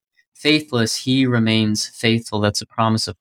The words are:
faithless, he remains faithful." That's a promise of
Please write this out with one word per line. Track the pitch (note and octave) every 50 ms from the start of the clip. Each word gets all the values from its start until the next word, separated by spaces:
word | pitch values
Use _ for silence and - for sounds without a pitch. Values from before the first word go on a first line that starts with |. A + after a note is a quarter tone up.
| _ _ _ _ _ _ _
faithless, | - - D3 D#3 D3+ D3+ - B2 A#2 A2 A2 -
he | - - C3 B2+ C3+ C3
remains | B2 B2 A#2 A2+ A2+ A2 A2 G#2+ G#2+ G#2 - -
faithful." | - - - A#2+ A2+ A2+ A#2 A#2 - G#2+ G#2
That's | G#2 G#2 - -
a | A2
promise | - - A#2 A2+ A2+ A2 G#2+ -
of | - F#2+ _